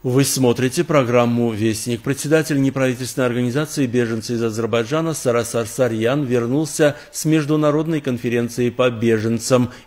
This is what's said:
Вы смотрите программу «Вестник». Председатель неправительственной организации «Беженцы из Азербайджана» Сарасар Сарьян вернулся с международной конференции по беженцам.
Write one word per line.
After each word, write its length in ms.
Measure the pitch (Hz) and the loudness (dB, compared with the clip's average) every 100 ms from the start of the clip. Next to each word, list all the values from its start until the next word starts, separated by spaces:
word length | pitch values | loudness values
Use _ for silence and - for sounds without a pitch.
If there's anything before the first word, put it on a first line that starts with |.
Вы 220 | 131 127 | 2 2
смотрите 600 | 135 135 127 117 127 147 170 | 2 2 2 2 0 -2 2
программу 640 | 151 120 123 120 117 117 | 2 4 2 2 2 0
«Вестник». 500 | 107 113 107 - 113 | 0 -2 -2 -4 -4
Председатель 600 | 135 135 143 160 156 143 | -4 -4 0 0 2 0
неправительственной 640 | 135 131 131 120 127 - 123 | 0 0 -2 -2 -6 -2 -2
организации 580 | 120 123 131 151 - 131 | 0 -2 -2 -4 -2 0
«Беженцы 500 | 120 117 113 110 117 | 0 0 -4 -4 -2
из 60 | |
Азербайджана» 720 | 113 110 113 117 113 156 165 | -2 -2 -2 -2 0 -2 -2
Сарасар 540 | 147 131 117 110 117 110 | -2 0 0 0 -4 -4
Сарьян 560 | - 123 113 113 143 | 0 0 2 0 0
вернулся 720 | 135 123 117 139 156 - 151 123 - | 0 0 0 -2 -2 2 2 2 -12
с 140 | - 156 | -4 0
международной 720 | 156 143 156 151 147 160 160 | 2 2 2 2 0 0 -4
конференции 720 | 135 120 120 120 117 127 120 | -2 -4 -2 -2 -2 -2 -2
по 200 | 120 127 | 2 0
беженцам. 840 | 117 117 110 113 113 - 127 120 - | 2 2 2 0 -2 2 2 2 -6